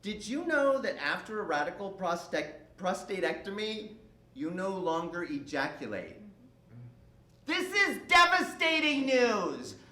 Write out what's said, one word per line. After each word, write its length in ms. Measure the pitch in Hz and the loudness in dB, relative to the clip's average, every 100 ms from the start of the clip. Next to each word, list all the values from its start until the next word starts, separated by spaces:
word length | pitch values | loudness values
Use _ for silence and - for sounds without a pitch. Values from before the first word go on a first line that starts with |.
Did 260 | 202 208 214 | -8 -8 -6
you 180 | 269 | -4
know 340 | 349 302 277 269 | 0 2 4 4
that 180 | 185 - | 0 -4
after 380 | 143 180 - 214 | -2 -4 -4 -6
a 40 | |
radical 480 | 180 147 151 - 196 | -2 0 0 -4 -10
proste-, 600 | - 180 170 - 160 151 - - - | -4 -2 -2 -2 -4 -4 -10 -20 -6
prostatectomy, 1160 | 185 185 - 196 165 165 196 202 214 214 214 - - - - | -2 -2 -4 -2 0 -2 -6 -4 -4 -4 -8 -14 -20 -20 -20
you 180 | 127 151 | -8 -6
no 180 | 180 190 | -2 -4
longer 540 | 190 170 160 170 175 | -2 0 0 -2 -4
ejaculate? 960 | 165 147 139 147 143 - 120 101 87 - - - - - - - - - - - - - | -4 -6 -4 -2 -2 -4 -6 -6 -8 -14 -20 -20 -20 -20 -20 -20 -20 -20 -20 -20 -20 -20
This 220 | - 349 370 | -4 -2 0
is 260 | 392 381 226 - | 2 2 2 4
devastating 1000 | 349 349 370 - - 330 320 311 285 | 8 8 6 2 0 2 4 2 2
news. 680 | 269 262 247 208 175 135 - - - | 4 4 6 4 0 -4 -10 -14 -20